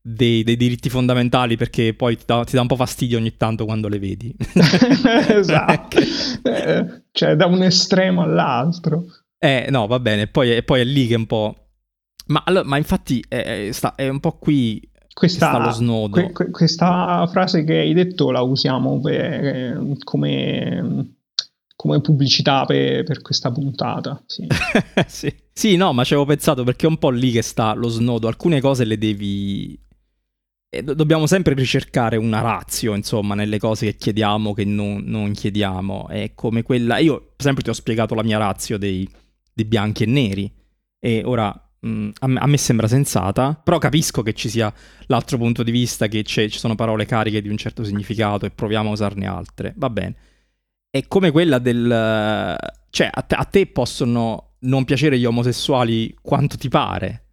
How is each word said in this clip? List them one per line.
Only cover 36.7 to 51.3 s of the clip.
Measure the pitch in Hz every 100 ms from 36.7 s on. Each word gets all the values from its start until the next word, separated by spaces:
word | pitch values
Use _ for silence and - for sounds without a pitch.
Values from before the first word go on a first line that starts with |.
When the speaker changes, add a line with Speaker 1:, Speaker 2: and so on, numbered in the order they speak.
| 123 120 117
Speaker 1:
Io, | 160 131
per | - _
esempio, | 139 135
ti | 139
ho |
spiegato | 113 - 113 110 113
la |
mia | 110 107
ratio | 104 95 - 107
dei, | 98 92 95 - _ _ _
dei | -
bianchi | 107 110 104 107
e | 107
neri. | 139 117 95 101 - _ _ _ _
E | - 113
ora, | 107 123 104 - _ _
mm, | 117 110 104 104
a | 131
me, | 127
a | 139
me | 147
sembra | - 117 110
sensata, | 127 143 110 92 101 131 156
però | - 175
capisco | 143 147 156 -
che | 110
ci | 107 120
sia | 107 107 - - - -
l'altro | 123 - 127
punto | 117 120
di | 117
vista, | 120 120 - 110
che | 107
c'è... | 104 - 107
ci | -
sono | 117 104
parole | 113 110
cariche | 104 120 107 107
di | 101
un | 107
certo | - -
significato | 107 101 101 110 107 104 101
e |
proviamo | - 110 107 107
a |
usarne | 104 101 98 98
altre. | 90 101 - 101 -
Va | 135
bene. | 101 92 - _ _ _ _ _ _ _
È | - -
come | 196 190